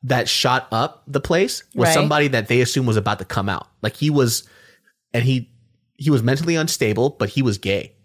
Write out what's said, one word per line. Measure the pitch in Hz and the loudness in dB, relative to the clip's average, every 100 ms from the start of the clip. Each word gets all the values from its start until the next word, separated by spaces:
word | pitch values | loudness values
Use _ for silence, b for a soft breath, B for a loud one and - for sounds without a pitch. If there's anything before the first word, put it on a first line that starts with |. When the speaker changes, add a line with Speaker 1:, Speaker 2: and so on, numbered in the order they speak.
Speaker 1:
that | 127 127 110 | -2 -2 0
shot | - 135 127 - | 0 0 0 -2
up | 113 139 - - | -2 -2 -6 -6
the | 139 | -4
place | - 170 214 - - | 0 0 0 -2 -10
was | - 170 | -2 2
Speaker 2:
Right. | |
Speaker 1:
somebody | 160 147 151 147 | 2 2 2 2
that | 127 107 | 0 0
they | 123 | 2
assumed | 123 - 127 | 2 0 2
was | 110 | 0
about | 101 101 | 0 -4
to | |
come | 95 - 98 | -4 -4 -2
out. | 92 - _ | -4 -8 _
Like, | 107 - | -8 -2
he | 147 | 0
was, | 147 123 117 - b b b b _ _ | 2 2 0 -8 b b b b _ _
and | 120 | -2
he, | 120 131 120 _ _ _ _ _ | 0 0 -4 _ _ _ _ _
he | 143 | 0
was | 143 | 2
mentally | 117 135 165 165 | 2 0 0 -2
unstable, | 160 - 117 107 131 - | -2 -2 -2 0 0 0
but | 104 | -4
he | - | 0
was | 131 98 | -2 -2
gay. | 98 98 - _ | -2 -4 -4 _